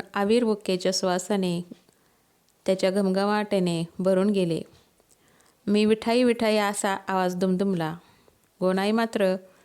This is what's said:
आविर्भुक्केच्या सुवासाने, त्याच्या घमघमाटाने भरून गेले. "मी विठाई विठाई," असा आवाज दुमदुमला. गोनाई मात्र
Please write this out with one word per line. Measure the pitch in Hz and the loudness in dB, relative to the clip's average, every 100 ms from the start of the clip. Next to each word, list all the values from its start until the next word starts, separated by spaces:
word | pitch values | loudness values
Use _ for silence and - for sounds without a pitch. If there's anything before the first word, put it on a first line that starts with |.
| - | -4
आविर्भुक्केच्या | 202 202 233 226 208 - 185 185 | -2 2 2 2 -2 -2 -2 -2
सुवासाने, | 190 190 180 - 202 180 170 175 - _ _ _ _ _ _ _ _ - | -2 -2 -2 -2 -2 0 -4 -8 -16 _ _ _ _ _ _ _ _ -2
त्याच्या | 190 190 | 0 0
घमघमाटाने | 196 190 190 202 208 208 202 180 170 170 - | 2 0 0 0 0 0 0 0 -2 -4 -2
भरून | 185 185 202 | 0 2 2
गेले. | 196 170 160 - - _ _ _ _ _ _ _ _ - | 2 0 -2 -8 -20 _ _ _ _ _ _ _ _ -2
"मी | 208 214 | 2 4
विठाई | 220 233 240 | 2 2 2
विठाई," | 247 233 220 214 | 2 2 2 2
असा | 202 202 202 196 - | 0 -2 -4 -4 -4
आवाज | 190 185 180 | -2 0 0
दुमदुमला. | 190 185 196 180 156 170 _ _ _ _ _ - | 0 0 -2 -2 -4 -8 _ _ _ _ _ -4
गोनाई | 185 190 202 | -2 0 0
मात्र | 220 226 226 185 190 - _ | 0 -2 0 0 0 -6 _